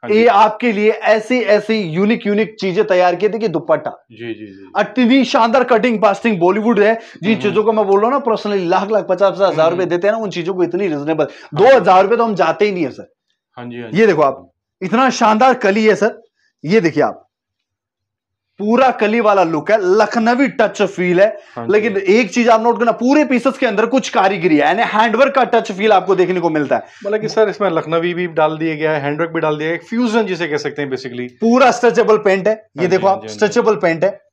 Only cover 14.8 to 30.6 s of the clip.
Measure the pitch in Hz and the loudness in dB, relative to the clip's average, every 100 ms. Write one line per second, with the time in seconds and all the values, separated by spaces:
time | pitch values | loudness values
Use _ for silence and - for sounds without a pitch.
14.8 | 185 220 262 247 220 214 254 254 208 202 | -4 0 0 2 2 4 2 2 0 2
15.8 | 220 202 208 - _ _ _ _ 143 214 | 2 2 0 -4 _ _ _ _ 0 0
16.8 | 165 143 127 - _ _ _ _ _ _ | 0 0 -2 -4 _ _ _ _ _ _
17.8 | _ _ _ _ _ _ _ _ 208 240 | _ _ _ _ _ _ _ _ 0 2
18.8 | 262 247 208 226 214 196 170 160 151 220 | 2 2 0 2 2 2 2 0 0 0
19.8 | 180 202 208 240 226 247 269 - 208 202 | 2 2 2 0 0 0 0 0 -2 0
20.8 | 196 190 180 175 208 - - - 117 214 | -4 0 0 2 2 0 -16 -14 -2 0
21.8 | 214 196 196 214 226 - 233 226 233 214 | 0 -4 2 2 2 0 2 2 2 0
22.8 | 233 220 240 294 285 254 269 - 254 202 | 0 0 2 2 2 0 -2 -2 -2 0
23.8 | 220 269 - 233 190 190 170 151 143 185 | 0 0 -2 0 0 0 0 2 2 0
24.8 | 226 208 233 220 269 269 240 233 220 185 | -2 0 0 2 2 2 0 0 -2 -2
25.8 | 214 196 185 185 175 180 170 156 139 123 | 2 2 2 0 2 0 -2 -2 -2 -2
26.8 | - - 202 214 214 - 214 185 202 160 | -4 -12 -6 -4 -4 0 0 0 -2 -2
27.8 | 156 165 170 170 180 160 156 156 160 156 | -2 -2 -2 -4 -6 0 -2 0 -6 -4
28.8 | 156 156 139 151 170 160 156 151 156 165 | -2 -2 -4 -4 -4 -2 -4 -4 -4 -6
29.8 | - 226 247 220 208 175 165 147 | -6 -4 -2 0 -2 -4 -4 -4